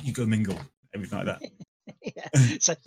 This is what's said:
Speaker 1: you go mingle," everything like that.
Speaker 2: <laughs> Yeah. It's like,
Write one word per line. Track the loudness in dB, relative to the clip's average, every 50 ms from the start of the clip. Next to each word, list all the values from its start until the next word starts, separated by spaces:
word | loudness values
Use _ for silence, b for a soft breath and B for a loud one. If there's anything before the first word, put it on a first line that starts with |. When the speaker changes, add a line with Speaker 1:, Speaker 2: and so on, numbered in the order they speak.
| -2
Speaker 1:
you | -2 -2
go | 0 0
mingle," | 2 2 2 2 0 -2 -6 -10 -14 _ _ _ _ -10
everything | -10 -8 -6 -6 -4 -4
like |
that. | -4 -4 -6
Speaker 2:
<laughs> | -10 -16 -16 -18 -20 -20 _ _ _ -20 -18 _ -12
Yeah. | -12 -12 -12 -6 2 6
It's | 6 6 6 4 2 2 0
like, | 0 2 4